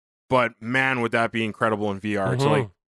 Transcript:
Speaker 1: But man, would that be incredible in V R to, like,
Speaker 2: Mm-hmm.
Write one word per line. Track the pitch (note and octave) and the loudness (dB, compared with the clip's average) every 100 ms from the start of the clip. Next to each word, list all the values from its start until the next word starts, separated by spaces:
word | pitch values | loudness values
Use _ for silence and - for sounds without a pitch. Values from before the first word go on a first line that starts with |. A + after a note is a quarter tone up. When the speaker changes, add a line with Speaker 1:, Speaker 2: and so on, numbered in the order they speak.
| _ _ - | _ _ -2
Speaker 1:
But | B2+ A#2 - | 0 0 -4
man, | A2+ C3 C3+ B2+ | -2 0 0 0
would | A#2 | 0
that | A#2 A2+ | 0 0
be | A2+ | -2
incredible | A2 - A2+ G#2+ G#2 | -4 -2 -2 0 -2
in | G2 | -4
V | G#2+ G2+ | -4 -2
R | F#2+ B2+ | -2 0
to, | C#3 | 2
like, | D3 | 2
Speaker 2:
Mm-hmm. | A2 _ _ | -2 _ _